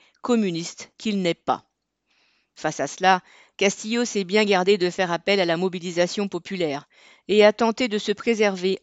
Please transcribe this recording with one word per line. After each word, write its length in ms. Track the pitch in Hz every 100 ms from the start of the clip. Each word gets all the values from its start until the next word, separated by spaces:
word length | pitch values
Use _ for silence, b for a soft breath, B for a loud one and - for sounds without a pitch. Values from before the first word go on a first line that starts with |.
| b b
communiste 680 | - 233 196 165 175 - - -
qu'il 240 | 220 202
n'est 120 | 170
pas. 320 | 165 - 113 _ _ _ _ _ _ _ _ _ -
Face 240 | 156 151
à 80 | 143
cela, 340 | - 185 185 b b b -
Castillo 480 | 196 - 214 240 240
s'est 180 | 208
bien 220 | 175 214 208
gardé 320 | 190 185 202
de 120 | 175
faire 220 | 170 175
appel 280 | 170 - 202
à 60 | 170
la 120 | 165
mobilisation 680 | 185 180 175 170 175 - 202
populaire 600 | 175 - 190 160 139 - b b b b
et 160 | 208
a 100 | 208
tenté 340 | 208 233 220 254
de 100 | 208
se 140 | -
préserver 680 | 202 240 214 208 190 185 190